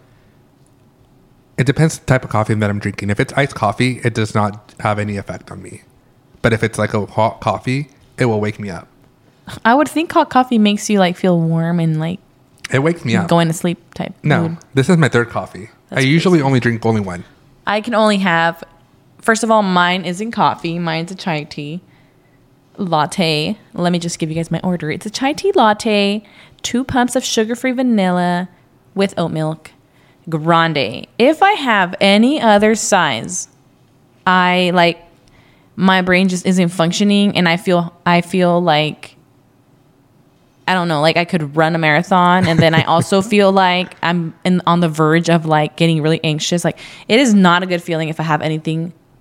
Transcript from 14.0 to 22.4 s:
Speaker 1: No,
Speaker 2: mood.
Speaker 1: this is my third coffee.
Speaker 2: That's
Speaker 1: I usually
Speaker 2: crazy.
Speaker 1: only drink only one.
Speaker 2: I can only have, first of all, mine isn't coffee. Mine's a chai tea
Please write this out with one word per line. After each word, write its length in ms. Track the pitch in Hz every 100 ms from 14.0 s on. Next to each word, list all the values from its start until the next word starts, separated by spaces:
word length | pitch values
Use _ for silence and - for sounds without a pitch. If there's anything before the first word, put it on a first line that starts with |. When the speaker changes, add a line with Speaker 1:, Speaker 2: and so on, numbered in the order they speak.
| - -
Speaker 1:
No, 260 | 151 143 165
Speaker 2:
mood. 80 | 165 _
Speaker 1:
this 140 | 127 135
is 60 | 175
my 120 | 135
third 200 | 120 117
coffee. 400 | 110 92 90 98 _ _
Speaker 2:
That's 120 | -
Speaker 1:
I 40 | 135
usually 320 | 160 185 175
Speaker 2:
crazy. 60 | 139
Speaker 1:
only 140 | 131
drink 240 | 117 117 113
only 160 | 110
one. 240 | 98 87 - _ _ _ -
Speaker 2:
I 140 | 208
can 120 | 214
only 260 | 220 214 202
have, 440 | 190 165 165 170 - _ _ _ _ _
first 240 | - 220
of 80 | 220
all, 120 | 220
mine 420 | 202 180 175 185 175
isn't 260 | 175 220
coffee. 480 | 226 151 - 170 170
Mine's 320 | 170 160 170
a 40 | 190
chai 280 | - 151
tea 380 | 151 - 147 170 - _ _ _ _ _